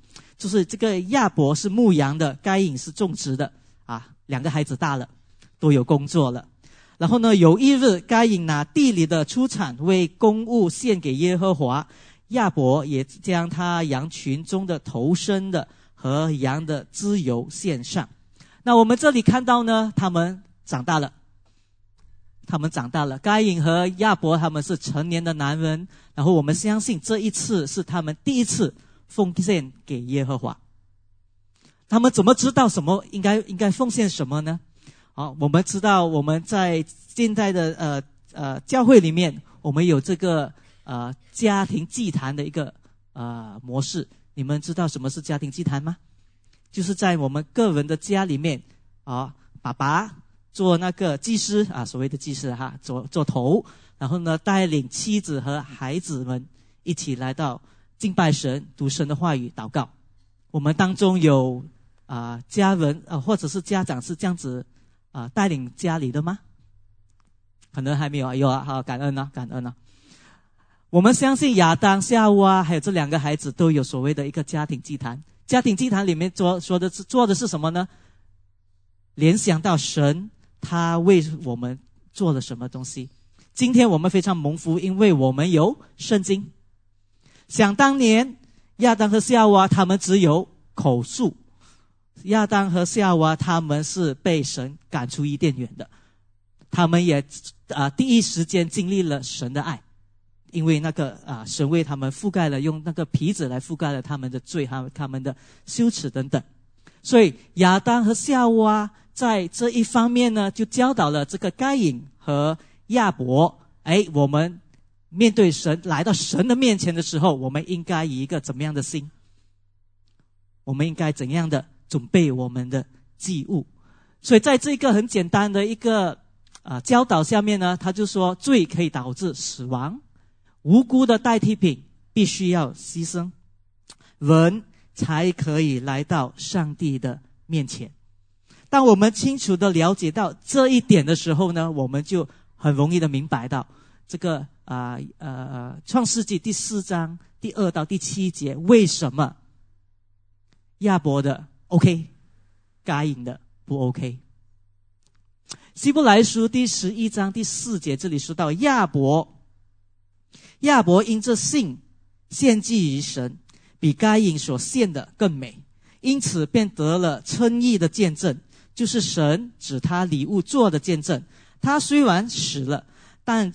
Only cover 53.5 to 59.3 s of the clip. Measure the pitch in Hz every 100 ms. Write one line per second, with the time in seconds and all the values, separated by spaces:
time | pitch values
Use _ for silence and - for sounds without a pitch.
53.5 | 196 - - _ _ 131 180 165 160 -
54.5 | 196 185 151 131 - - 208 175 143 127
55.5 | 143 135 127 131 160 175 143 127 127 131
56.5 | _ _ _ - 170 - 123 127 135 151
57.5 | 120 - _ _ _ 208 185 165 143 139
58.5 | 135 - - 139 131 147 147 170